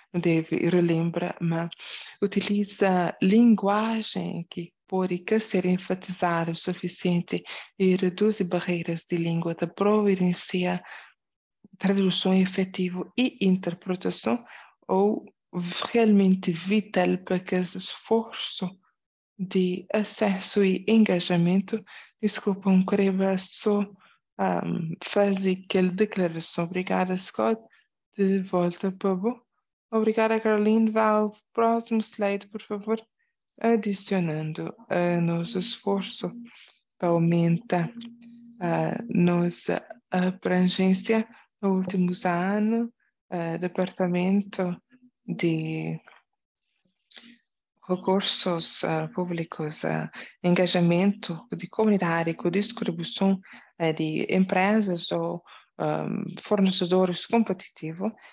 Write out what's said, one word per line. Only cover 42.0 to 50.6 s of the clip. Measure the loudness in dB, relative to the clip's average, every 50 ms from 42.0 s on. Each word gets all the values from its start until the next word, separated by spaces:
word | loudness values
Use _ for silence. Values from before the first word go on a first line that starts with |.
| 0 0 -2 -2 -2
anos, | -2 0 0 0 0 0 0 0 0 0 0 -2 -4 -8 _ _ _ _ _ _ _
eh, | -8 -6 -4 -4 -4 -4
Departamento | -6 -4 -2 -2 -4 -4 -2 -2 -2 0 0 0 2 2 2 2 0 -2 -4 -4 -4 -4 -4 -6 _ _ _ _ _ _ _ _ _
de | -10 -6 -2 0 0 0 0 -2 -4 -4 -4 -4 -6 -6 -8 -10 -16 -20 -20 _ _ _ _ _ _ _ _ _ _ _ _ _ _ _ _ _ _ -20 -20 -20 -20 -20 _ _ _ _ _ _ _ _ _ -6 -4
Recursos, | -4 -2 0 0 0 2 0 0 -2 -2 -2 -2 -2 -2 -4 -6 -6 -4 -2
eh, | -2 -2 -2 -4 -4
Públicos, | -4 -6 -4 -4 -4 -6 -6 -8 -8 -8 -8 -8 -6 -6 -4
eh, | -2 -2 -2 -4 -6 -10 -14 -18 -18 -14 _ 0
engajamento | 2 4 4